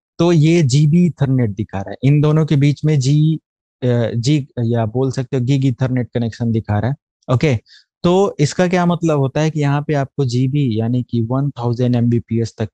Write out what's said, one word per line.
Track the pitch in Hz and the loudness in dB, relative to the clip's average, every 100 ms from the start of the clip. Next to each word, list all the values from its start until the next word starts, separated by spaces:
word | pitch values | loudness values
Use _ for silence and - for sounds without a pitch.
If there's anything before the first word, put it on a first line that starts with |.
| _ - | _ 0
तो | 170 | 2
ये | 170 156 170 | 4 4 4
जीबी | 139 139 151 175 175 | 2 2 4 4 2
Ethernet | - 135 131 113 | 0 -2 0 -2
दिखा | 95 98 95 | -4 -8 -8
रहा | 98 | -10
है, | 101 | -2
इन | 135 147 | 2 4
दोनों | 147 156 | 2 2
के | 151 | 2
बीच | 151 143 143 | 2 2 0
में | 151 151 | 0 0
जी, | 127 151 156 156 - _ _ _ | 2 2 2 0 -8 _ _ _
अ, | 123 120 110 | -2 0 -2
जी | 113 117 151 135 - | -2 0 -2 -2 -4
या | 117 117 | -2 0
बोल | 110 123 135 | -2 -2 -2
सकते | 131 131 135 | -4 -4 -4
हो | |
Gig | 123 139 | 0 0
Ethernet | 135 120 131 127 117 | 0 0 -2 -2 -4
connection | 120 117 - 117 | -4 -4 -4 -2
दिखा | 110 - 104 | -2 -2 -2
रहा | 110 | -2
है। | 143 _ _ - | -6 _ _ -2
ओके, | 123 156 117 - - _ _ | 0 0 -2 -6 -20 _ _
तो | 175 185 196 - | 0 2 0 0
इसका | 147 - 180 | -2 0 0
क्या | 180 | 2
मतलब | 175 170 165 147 | 0 0 0 0
होता | 135 147 | 0 -2
है | 156 | -2
कि | 156 | 0
यहाँ | 143 143 147 | -2 -2 -2
पे | |
आपको | 147 135 - | -4 -2 -4
जीबी | 131 123 131 147 135 107 | -2 0 0 0 0 0
यानी | 113 123 | 0 -2
कि | 120 117 | -2 -4
वन | 113 131 143 | -2 -2 -4
थाउजेंड | - 120 117 123 | -4 -4 0 0
एमबीपीएस | 120 120 117 - 113 113 - | 2 2 0 -2 -4 -4 -6
तक | 110 | -8